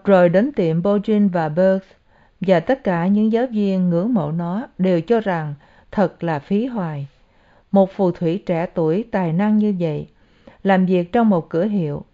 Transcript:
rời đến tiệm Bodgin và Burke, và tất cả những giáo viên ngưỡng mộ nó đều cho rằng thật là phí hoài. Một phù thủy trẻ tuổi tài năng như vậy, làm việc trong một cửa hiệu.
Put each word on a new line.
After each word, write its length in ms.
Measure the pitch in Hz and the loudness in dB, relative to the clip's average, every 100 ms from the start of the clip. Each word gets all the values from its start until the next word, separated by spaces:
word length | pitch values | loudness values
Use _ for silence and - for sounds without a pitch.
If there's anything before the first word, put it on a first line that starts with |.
rời 240 | 202 190 180 | 4 6 6
đến 240 | 185 269 | 4 2
tiệm 300 | 247 170 160 | 0 0 0
Bodgin 460 | 196 202 214 208 202 | 0 0 0 2 2
và 200 | 175 156 | 0 -2
Burke, 380 | 156 190 190 - _ _ _ _ - | 0 2 0 -4 _ _ _ _ -6
và 200 | 185 175 | 0 2
tất 240 | 170 262 | 2 -2
cả 220 | 196 170 180 | -2 -2 0
những 260 | 202 220 | 2 2
giáo 140 | 226 254 | 0 -2
viên 440 | 214 196 190 180 | -2 -2 0 0
ngưỡng 240 | 170 220 | 0 0
mộ 180 | 226 147 | -2 -2
nó 340 | 165 170 196 285 - | -4 -6 -6 -8 -4
đều 220 | 190 175 | 0 0
cho 200 | 165 233 | 0 -2
rằng 340 | 208 170 151 143 _ _ _ | 0 -4 -6 -10 _ _ _
thật 340 | - 185 - | -2 -2 -2
là 140 | 170 147 | -6 -4
phí 280 | - 202 262 | -2 -4 -2
hoài. 400 | 233 165 147 143 _ _ _ _ _ _ | -6 -6 -8 -12 _ _ _ _ _ _
Một 180 | 196 190 | 2 2
phù 180 | - 185 | 0 -2
thủy 300 | 170 165 180 - | -2 -4 -4 -4
trẻ 200 | 165 185 | -4 -4
tuổi 300 | - 160 180 - | -2 -2 -2 -4
tài 220 | 196 170 | -4 -2
năng 260 | 165 214 214 | 0 0 2
như 160 | 208 185 | 0 -2
vậy, 300 | 165 147 151 _ _ _ - - | -4 -6 -10 _ _ _ -20 -6
làm 240 | 196 190 185 | 0 2 2
việc 260 | 180 175 | 0 0
trong 160 | 240 220 | 2 2
một 200 | 180 - | 2 -2
cửa 160 | 165 | -2
hiệu. 400 | 214 202 151 143 - | -2 -2 -4 -6 -12